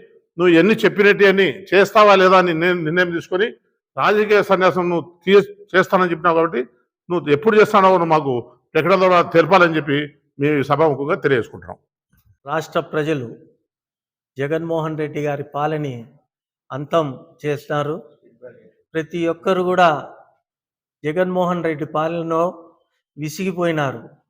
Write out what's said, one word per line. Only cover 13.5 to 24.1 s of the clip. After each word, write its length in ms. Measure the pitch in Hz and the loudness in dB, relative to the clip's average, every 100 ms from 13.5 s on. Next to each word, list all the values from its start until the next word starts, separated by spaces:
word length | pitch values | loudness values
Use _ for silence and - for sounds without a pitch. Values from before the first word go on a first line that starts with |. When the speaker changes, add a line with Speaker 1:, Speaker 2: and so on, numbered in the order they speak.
| _ _ _ _ _ _ _ _ - | _ _ _ _ _ _ _ _ -10
Speaker 2:
జగన్మోహన్ 600 | 143 160 165 165 156 156 | -6 -4 -4 -4 -4 -6
రెడ్డి 240 | 151 147 | -6 -6
గారి 200 | 147 143 | -6 -6
పాలన 640 | 139 143 151 156 147 120 113 _ _ _ _ _ _ | -8 -6 -4 -4 -6 -10 -16 _ _ _ _ _ _
అంతం 540 | 135 147 170 147 127 - _ 147 | -12 -4 -2 -2 -6 -18 _ -8
చేస్తారు. 560 | 139 - 147 147 175 - _ _ _ 123 - _ _ _ | -8 -6 -6 -4 -8 -12 _ _ _ -20 -20 _ _ _
ప్రతి 360 | 160 156 175 165 | -10 -8 -6 -4
ఒక్కరు 340 | 165 196 185 | -4 -2 -2
కూడా 520 | 180 185 175 143 - - _ _ _ _ _ _ _ _ | 0 2 2 2 -6 -18 _ _ _ _ _ _ _ _
జగన్మోహన్ 600 | 147 156 185 180 175 180 | -6 -2 -2 -2 -2 -2
రెడ్డి 220 | 160 151 156 | -4 -6 -6
పాలనలో 840 | 151 160 170 165 165 175 175 - _ _ _ _ 143 | -4 -4 -6 -4 -2 -2 -6 -18 _ _ _ _ -14
విసిగిపోయినారు. 880 | 151 151 190 175 170 160 139 117 - | -12 -8 -8 -4 -2 -2 -4 -6 -16